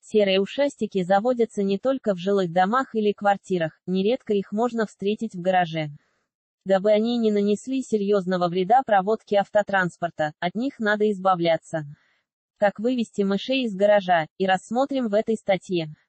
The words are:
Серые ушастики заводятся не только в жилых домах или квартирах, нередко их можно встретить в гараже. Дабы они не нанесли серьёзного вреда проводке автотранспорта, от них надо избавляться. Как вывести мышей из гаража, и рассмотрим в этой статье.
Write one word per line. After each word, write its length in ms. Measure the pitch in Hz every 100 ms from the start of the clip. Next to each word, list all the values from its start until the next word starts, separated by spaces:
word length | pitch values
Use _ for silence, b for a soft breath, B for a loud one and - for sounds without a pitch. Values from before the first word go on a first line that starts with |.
Серые 400 | - 214 196 190
ушастики 640 | 196 - 285 - 214 196
заводятся 600 | 180 196 226 247 226 -
не 160 | 196 196
только 360 | 254 269 -
в 20 | 185
жилых 340 | 180 202 185
домах 440 | 170 185 254 269
или 180 | 226 208
квартирах, 640 | 202 202 202 - 185 160 _ -
нередко 460 | 185 196 254 -
их 180 | 208 190
можно 360 | 208 240 226 208
встретить 480 | - 196 214 226
в 80 | 180
гараже. 480 | 175 185 175 160 151 147 _ _ _ _ _ _
Дабы 260 | - 190 196
они 280 | 214 226 240
не 120 | 220
нанесли 520 | 208 202 208 - 269
серьёзного 640 | 254 214 196 208 180 185 175
вреда 320 | 175 185 247
проводке 540 | 262 202 185 220 _ 202
автотранспорта, 960 | 196 208 202 196 180 - 170 - 151 -
от 140 | 175
них 240 | 202 262 -
надо 320 | 208 208 214
избавляться. 760 | 202 190 180 170 160 - 165 147 147 b b _ _ _ _
Как 220 | 202 -
вывести 420 | 226 254 226 -
мышей 400 | 196 196 - 262
из 100 | 247 185
гаража, 500 | 202 208 180 175 156 _
и 80 | 190
рассмотрим 600 | 185 - 226 277 269 240
в 60 |
этой 220 | 202 226 220
статье. 560 | - 190 - 180 156 151